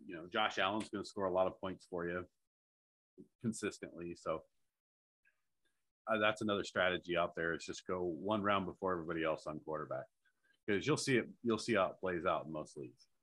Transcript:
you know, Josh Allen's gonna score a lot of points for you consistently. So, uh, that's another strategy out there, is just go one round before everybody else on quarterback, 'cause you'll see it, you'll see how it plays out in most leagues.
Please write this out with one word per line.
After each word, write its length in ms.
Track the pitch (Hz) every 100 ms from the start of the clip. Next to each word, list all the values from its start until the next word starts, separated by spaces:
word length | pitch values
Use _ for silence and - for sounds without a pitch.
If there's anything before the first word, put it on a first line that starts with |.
| 58
you 80 |
know, 120 | 82 90
Josh 260 | 110 107 -
Allen's 320 | 95 107 101
gonna 140 | 101 90
score 180 | 104 95
a 60 |
lot 140 | 90 92
of 100 | -
points 260 | 95 87 -
for 180 | 87 85
you 220 | 90 90 _ _ _ _ _ _ _ _ - - _
consistently. 760 | 117 110 101 - 87 85 87
So, 300 | 85 90 80 - _ _ _ _ _ _ _ _ _ _ _ _ _ _ _ -
uh, 120 | 110
that's 240 | 107 110
another 220 | 107 101
strategy 520 | 87 101 92 87 85 85
out 180 | 85
there, 200 | - 82
is 100 | 78
just 220 | - 82 -
go 160 | 92
one 400 | 90 76 95 107
round 240 | 98 98 90
before 260 | 78 95
everybody 320 | 87 80 82
else 220 | 80 76 80
on 120 | 76
quarterback, 440 | 78 76 71 65 - _ _ _ _ _ -
'cause 180 | 98 123
you'll 100 | 151
see 180 | - 123
it, 120 | - -
you'll 160 | 117 107
see 160 | -
how 120 | 104 90
it 120 | -
plays 280 | 92 87 90
out 180 | 78
in 80 | 69
most 240 | 78 76 -
leagues. 320 | 64 - _ _